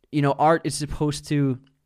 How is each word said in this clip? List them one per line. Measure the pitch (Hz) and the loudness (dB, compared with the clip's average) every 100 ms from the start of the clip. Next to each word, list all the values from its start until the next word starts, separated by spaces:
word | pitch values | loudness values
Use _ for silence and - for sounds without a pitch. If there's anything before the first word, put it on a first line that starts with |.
| _ | _
you | 147 | 0
know, | 143 | 0
art | - 151 165 | 2 4 2
is | 156 | 0
supposed | 143 147 - 151 143 - | -6 -8 -4 -4 -4 -4
to | 147 139 127 _ _ | 0 0 -2 _ _